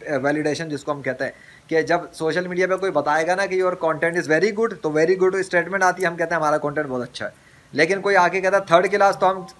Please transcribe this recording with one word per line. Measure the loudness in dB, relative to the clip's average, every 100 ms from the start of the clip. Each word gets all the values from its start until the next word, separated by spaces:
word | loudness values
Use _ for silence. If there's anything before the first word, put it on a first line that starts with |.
| -6
अ, | -2
validation | -2 -2 -2 -4 -6
जिसको | -8 -8
हम | -6
कहते | -6 -6
हैं, | -8 -10 -20 -18 -2
कि | 0
जब | 2 0 -4
social | -6 -4 -2 -2
media | -2 0
पे |
कोई | 0 0
बताएगा | 0 0 0 0
ना | 0
कि | 0 0
your | 0 0
content | -2 0 -2 -2
is | 0
very | 2 2 0
good, | -2
तो | -2 -2
very | 2 2 4
good | 2 0
statement | 0 0 0 2
आती | 2 2
है, | -2
हम |
कहते | -2 -2
हैं, | 0
"हमारा | 0 0
content | 0 -4 -4
बहुत | -4
अच्छा | -6 -8
है।" | -10 -12 -20 -20 _
लेकिन | 0 0 2
कोई | 2
आके | 4 4 2
कहता | 0 0
है |
Third | 4 4 4
क्लास, | 2 2
तो | 2
हम | 0 0 -8